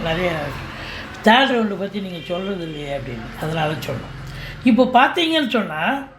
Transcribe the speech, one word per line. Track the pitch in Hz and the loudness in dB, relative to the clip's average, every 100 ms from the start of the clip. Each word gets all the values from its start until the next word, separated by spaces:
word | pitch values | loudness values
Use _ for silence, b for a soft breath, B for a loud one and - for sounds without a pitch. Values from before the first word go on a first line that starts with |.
நிறைய, | 165 165 180 160 143 131 - B B B B - | -2 0 0 -2 -4 -8 -10 B B B B 0
"தேர்ட் | - 233 269 | 6 6 6
ரவுண்டு | 247 214 196 | 2 0 -2
பத்தி | 196 202 | -6 -6
நீங்க | 196 175 | -6 -8
சொல்றது | 156 180 190 196 165 | -6 -6 -4 -6 -6
இல்லையே" | 151 143 | -8 -6
அப்படின்னு. | 139 123 117 113 - | -6 -6 -8 -10 -6
அதனால | 156 160 156 156 | -4 0 0 -2
சொன்னோம். | - 120 - - - B B B | -4 -6 -8 -12 -12 B B B
இப்போ | 247 226 254 | 4 6 8
பார்த்தீங்கன்னு | 240 269 - 330 320 269 | 6 6 4 2 2 2
சொன்னா | 233 185 156 175 180 175 | 0 -2 -2 -2 -2 -4